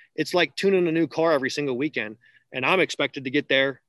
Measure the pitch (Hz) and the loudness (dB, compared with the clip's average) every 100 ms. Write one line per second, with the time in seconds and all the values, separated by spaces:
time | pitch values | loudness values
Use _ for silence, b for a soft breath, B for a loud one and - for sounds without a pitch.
0 | b - 156 180 165 - 190 190 175 160 | b -8 -2 0 0 0 2 2 2 2
1 | 160 - 165 147 131 - 143 123 151 131 | 0 0 2 2 0 -2 -4 -2 -4 -4
2 | 107 107 b b b 127 131 190 165 - | -8 -10 b b b -4 0 2 2 0
3 | 143 - 131 139 139 135 135 127 | -4 -4 -4 -4 0 2 2 -2